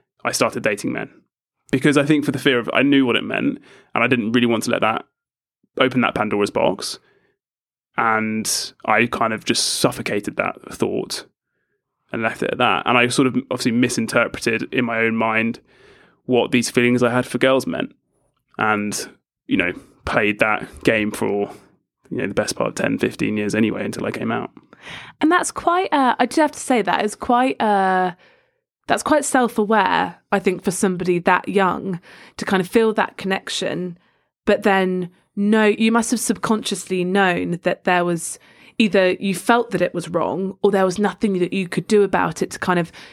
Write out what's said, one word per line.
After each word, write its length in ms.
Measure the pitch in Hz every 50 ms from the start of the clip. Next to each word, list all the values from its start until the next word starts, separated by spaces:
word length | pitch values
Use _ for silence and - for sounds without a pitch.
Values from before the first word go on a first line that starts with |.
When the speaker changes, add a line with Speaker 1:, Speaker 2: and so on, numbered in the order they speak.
| _ _ _ _ -
Speaker 1:
I 80 | 120
started 320 | - - 123 110 - 120 107
dating 280 | 110 104 101 - 127
men. 180 | 123 113 107 - - _ _ _ _ _ _ _ _ _ _ _
Because 260 | - 127 - 147 135
I 80 | 147 139
think 200 | 143 156 147 -
for 60 | -
the 80 | 127 -
fear 200 | - 143 127 120
of, 100 | 113 - -
I 80 | -
knew 240 | 131 143 139 139 131
what 100 | 120 110
it 80 | - -
meant, 360 | 107 110 104 123 143 - - - - - - _ _ -
and 100 | 117 117
I 40 |
didn't 240 | 123 127 120 101 110
really 160 | 117 123 120
want 160 | 117 117 110 -
to 80 | 120
let 100 | 113 -
that, 240 | - 110 113 - - _ _ _ _ _ _ _ _ _ _ _ _ _ _ -
open 220 | 131 131 127 123
that 140 | 113 - -
Pandora's 340 | - 107 104 107 101 101 101
box. 480 | - - - 67 - - - - - - _ _ _ _ _ _ _ _ _ _ _ _ _ _ _ _ _ _ _
And 760 | - 113 113 110 110 110 110 107 110 104 - - - - - - _ -
I 220 | - 107 110 120
kind 260 | 120 - - 117 110 110
of 100 | - -
just 320 | - 107 - - - - -
suffocated 580 | - 123 - - - - 110 104 - - -
that 180 | - 98 92 - - - -
thought 540 | - - 110 98 98 - - - - - - - _ _ _ _ _ _ _ _ _ _ _ _ _ _ _ _
and 100 | - 117
left 200 | 110 113 - -
it 100 | - -
at 60 | - 123
that. 240 | 123 110 95 - -
And 120 | - 120
I 100 | 120 120 123
sort 180 | 120 - 135
of 80 | 131 127 127 - -
obviously 220 | - 120 - 127 113
misinterpreted 1000 | 120 127 120 - 113 113 107 - 123 113 - - - - 120 113 113 - - -
in 120 | 135 120
my 140 | 117 117 113
own 160 | 113 113 113
mind 440 | 113 113 113 110 110 113 113 117 - _ _ _ _ _ - - _ _ _ _ _ _
what 280 | - 127 117 - -
these 180 | 127 123 113 -
feelings 340 | - 127 120 120 123 120 120
I 80 | 117
had 140 | 120 127 123
for 120 | - -
girls 300 | 127 - 131 135 131 -
meant. 260 | 85 69 - - - - _ _ _ _ _ _ _ _ _ _ _ _
And, 600 | - 107 107 107 104 104 104 101 - - - - _ _ _ _ _ _
you 120 | - 143
know, 160 | - 87 90 87 - - _ _ _ _
played 340 | - - 120 107 104 104 -
that 440 | 113 107 107 - - - - - -
game 280 | - 113 110 104 104
for, 400 | 101 - 110 104 101 101 101 - - - - _ _ _ _ _ _ _ _ _
you 80 | -
know, 100 | 120 101
the 60 | 98 101
best 220 | 107 104 - -
part 140 | - 113 110
of 60 | -
ten, 220 | - - 113 110
fifteen 380 | - - - - - 110 104 107
years 180 | 107 104 101 -
anyway, 300 | 110 113 104 - - 101
until 220 | 104 104 - 104
I 60 | 107
came 200 | 107 - 117 113
out. 200 | 113 117 117 - - - - _ - _ - - - - - - - _
Speaker 2:
And 100 | - 311
that's 220 | 349 349 - -
quite, 400 | - - - 339 349 370 381 -
uh, 240 | 302 285 262 247 -
I 80 | - 247
do 120 | 226 - 320
have 140 | 302 294 -
to 60 | -
say 220 | - - 254 220
that 220 | 190 175 - - 208
is 100 | 214 -
quite, 460 | - - - 240 240 254 262 - -
uh, 540 | 226 214 208 196 190 190 185 185 185 180 170 - _ _ _ _ _ _ _ _ _ _ _ _ _
that's 160 | - - 208 -
quite 220 | - 208 202 -
self-aware, 880 | - - 262 240 220 - 226 208 196 220 208 190 185 170 165 185 175 170 - _ _
I 80 | 208 190
think, 240 | 185 196 180 165 -
for 80 | 196
somebody 480 | 175 - 214 190 180 175 180 180 175 175
that 300 | 170 196 180 - - -
young 500 | 185 202 190 180 - - - 190 180 170 - - - - - - _
to 80 | - -
kind 160 | - 202 185
of 80 | 170 -
feel 240 | - 226 226 220 214
that 240 | 220 190 - -
connection. 800 | - - 190 190 - - - - - 185 - - 170 180 180 170 - _ _ _ _ _ _ _ _ _
But 180 | 220 208 208 208
then, 460 | 208 196 190 185 185 185 185 175 175 - _ _ _ _
no, 300 | 202 202 208 208 220 214
you 260 | 208 214 - 220 226
must 200 | 226 240 226 -
have 100 | 247 220
subconsciously 800 | - - 214 - - - 220 214 - - 196 185 - - 190 180 175
known 560 | 180 190 202 196 185 175 180 180 175 170 170 -
that 200 | 180 - - _
there 220 | 190 180 180 175
was, 340 | 175 175 165 - - - - - - _ - - - _
either 340 | - 226 196 185 196 185 185 185
you 220 | - 196 196 180
felt 360 | - - - 233 240 233 -
that 100 | 196 170
it 120 | 180 - -
was 140 | 175 160
wrong, 500 | 165 170 165 - 90 120 175 190 190 196 -
or 100 | - 202
there 140 | 202 190 190
was 120 | 190 180 208
nothing 400 | 208 190 - - 233 202 190 180
that 120 | 180 170
you 160 | - 196 185
could 200 | 175 - 180 170
do 160 | - 220 208 202
about 380 | 190 190 175 180 165 160 -
it 100 | - -
to 80 | - -
kind 200 | - 190 180 175
of 140 | 165 - - - - -